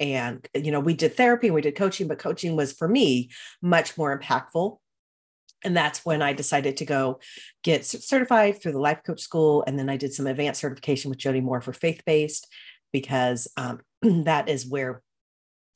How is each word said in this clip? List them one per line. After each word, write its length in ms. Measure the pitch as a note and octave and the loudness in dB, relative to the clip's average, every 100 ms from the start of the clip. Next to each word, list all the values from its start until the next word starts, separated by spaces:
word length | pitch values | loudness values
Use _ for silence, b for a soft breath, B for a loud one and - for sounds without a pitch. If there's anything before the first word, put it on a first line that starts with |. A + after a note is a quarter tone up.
and, 480 | C#3+ C3 A#2+ B2 - | -2 -2 -4 -6 -8
you 180 | C#3 D3+ | -6 -2
know, 80 | D3 | 0
we 140 | D3 | 0
did 200 | E3 D#3+ | 2 2
therapy 340 | - B3 A#3+ A#3+ | 4 4 4 2
and 60 | |
we 60 | D#3+ | 2
did 160 | D3 D3 | 0 0
coaching, 320 | G3 F#3+ E3 | -2 -2 -6
but 100 | D3 | -4
coaching 380 | F3+ F3 F3 D#3+ | -6 -4 -2 -2
was 160 | C3+ | -2
for 160 | - E3 | -2 0
me 400 | C4 F#3 B2 B2 B B B | 2 4 2 -2 B B B
much 380 | F3 G#3+ A#3 - | 2 2 2 -2
more 200 | D3 C#3 | -2 -2
impactful. 600 | - C3 - E3 G3 - _ _ _ _ _ _ _ _ | -2 -4 -2 -2 -2 -4 _ _ _ _ _ _ _ _
And 140 | G3 F3 | -2 2
that's 300 | D3+ - E3+ | 2 0 -2
when 160 | D#3 | 0
I 100 | C#3+ | 0
decided 460 | C#3 C#3+ D3 C#3 C3+ | 0 0 0 0 -4
to 80 | D3+ | -2
go 340 | C#3 C3 C3 B B B B | 0 0 -4 B B B B
get 220 | E3+ D3 | 0 0
c-, 140 | C#3+ - | 0 -8
certified 640 | - C4+ B3+ A#3 G#3 G3+ | 0 0 4 4 4 2
through 100 | E3+ | -4
the 80 | C#3 | 0
life 220 | D3 D#3 | 0 -2
coach 160 | - D#3+ | -4 -8
school. 420 | - E3 D#3 D3 - | -4 2 4 4 2
And 120 | C#3 | -2
then 120 | C3+ | -2
I 80 | C3+ | -2
did 160 | C#3 | -4
some 120 | C#3 C3+ | -4 -4
advanced 360 | C3+ C#3+ C3+ | -2 -2 -2
certification 480 | C#3+ - - C3+ C#3 | -6 -6 -2 -2 -2
with 80 | C3 | -4
Jody 240 | C#3 C3 | -2 0
Moore 180 | B2+ B2 | 0 -4
for 140 | A#2+ | -6
faith-based, 720 | - E3+ D#3+ - D#3 D3+ - - B B B _ | -4 -4 -2 0 2 2 -4 -10 B B B _
because, 520 | C#3 C3+ C3+ B2+ B2 - - | -4 -2 0 0 0 -2 -4
um, 240 | B2+ A#2+ _ | -8 -8 _
<clears throat> 120 | - | 0
that 460 | A3+ E3+ D#3 D3+ D3 | 2 4 2 0 0
is 180 | C#3 B2+ | -4 -4
where, 360 | C#3 C3 B2+ _ _ _ _ _ _ _ | -4 -4 -8 _ _ _ _ _ _ _